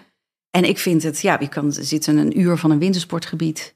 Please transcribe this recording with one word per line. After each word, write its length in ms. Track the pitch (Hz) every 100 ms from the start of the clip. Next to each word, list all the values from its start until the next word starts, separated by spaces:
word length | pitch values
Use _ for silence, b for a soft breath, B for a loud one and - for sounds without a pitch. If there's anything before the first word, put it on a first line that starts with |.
| _ _ _ _ _
En 140 | 175
ik 140 | 180 -
vind 260 | - 165
het, 160 | 156 151
ja, 160 | 196 156
je 80 | 143
kan 240 | - 147
zitten 460 | 139 135 156 156 151
een 220 | 151 -
uur 180 | 175 170
van 140 | 160
een 80 | 151
wintersportgebied. 960 | 180 185 165 170 - 165 160 156 -